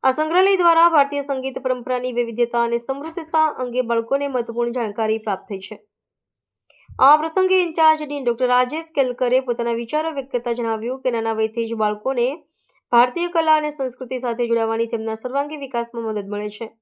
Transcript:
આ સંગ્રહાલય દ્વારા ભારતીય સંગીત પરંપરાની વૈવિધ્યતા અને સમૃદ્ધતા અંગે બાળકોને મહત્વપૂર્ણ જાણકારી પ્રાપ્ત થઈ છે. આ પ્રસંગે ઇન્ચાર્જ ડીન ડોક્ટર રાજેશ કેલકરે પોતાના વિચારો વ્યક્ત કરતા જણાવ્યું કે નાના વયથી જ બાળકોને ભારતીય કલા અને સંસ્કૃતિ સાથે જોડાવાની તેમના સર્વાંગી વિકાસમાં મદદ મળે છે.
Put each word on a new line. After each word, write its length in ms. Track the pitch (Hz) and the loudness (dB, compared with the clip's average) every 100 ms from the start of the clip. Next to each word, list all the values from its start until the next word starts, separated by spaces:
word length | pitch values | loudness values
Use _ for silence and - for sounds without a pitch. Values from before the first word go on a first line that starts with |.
આ 60 | - | 0
સંગ્રહાલય 460 | 508 311 339 381 392 | 0 0 2 4 4
દ્વારા 320 | 349 330 339 | 4 6 6
ભારતીય 320 | 320 285 285 | 4 2 0
સંગીત 380 | 285 269 262 262 | -2 -2 -2 -4
પરંપરાની 520 | 262 254 240 254 254 233 | -4 -4 -2 -2 -2 -2
વૈવિધ્યતા 480 | 233 220 233 240 | -2 0 0 2
અને 140 | 233 233 | 0 0
સમૃદ્ધતા 680 | 240 269 302 330 311 320 311 - | -2 -6 -6 -8 -4 2 2 0
અંગે 220 | 254 240 233 | -4 -2 0
બાળકોને 360 | 233 226 269 285 | 0 0 -2 0
મહત્વપૂર્ણ 460 | 262 233 226 240 | -2 -4 -2 -2
જાણકારી 480 | 240 226 202 220 220 | -2 -4 -2 -2 0
પ્રાપ્ત 240 | 220 190 - | -2 -4 -4
થઈ 140 | 190 190 | -10 -8
છે. 120 | 208 _ _ _ _ _ _ _ _ _ _ _ - | -16 _ _ _ _ _ _ _ _ _ _ _ 2
આ 160 | 269 302 | 6 6
પ્રસંગે 440 | 320 320 381 370 | 4 0 2 2
ઇન્ચાર્જ 420 | 349 320 320 311 | 2 2 4 4
ડીન 240 | 302 285 247 | -2 -4 -2
ડોક્ટર 200 | 233 254 | 0 2
રાજેશ 440 | 247 247 302 320 | 2 2 -2 -6
કેલકરે 460 | - 262 247 247 254 | 0 0 2 2 2
પોતાના 360 | 262 233 233 233 | 0 -2 -2 -2
વિચારો 320 | 233 302 320 | -2 -2 -2
વ્યક્ત 180 | 285 277 | -4 -4
કરતા 220 | 247 233 233 | -4 -2 -2
જણાવ્યું 420 | 233 220 226 262 | -2 -2 -4 -4
કે 140 | 262 240 | -2 -2
નાના 180 | 226 220 | -2 0
વયથી 260 | 220 220 226 | -2 -2 -4
જ 100 | 220 | 0
બાળકોને 440 | 214 208 254 262 240 285 _ _ _ _ _ | 0 0 -2 0 0 -2 _ _ _ _ _
ભારતીય 360 | 240 254 254 349 | 4 4 2 -2
કલા 280 | 349 320 311 | 0 4 2
અને 140 | 302 | 2
સંસ્કૃતિ 480 | 294 262 240 247 254 | -4 -6 -6 -8 -4
સાથે 260 | 240 226 233 | -4 -2 0
જોડાવાની 400 | 233 226 226 233 | 0 0 -2 -2
તેમના 320 | 233 220 220 | -2 -4 -6
સર્વાંગી 380 | 247 262 294 302 | -4 -4 -4 -6
વિકાસમાં 400 | 277 233 233 233 | -6 -4 -4 -6
મદદ 240 | 226 214 196 | -4 -4 -4
મળે 220 | 202 208 | -4 -6
છે. 220 | 208 226 _ | -8 -12 _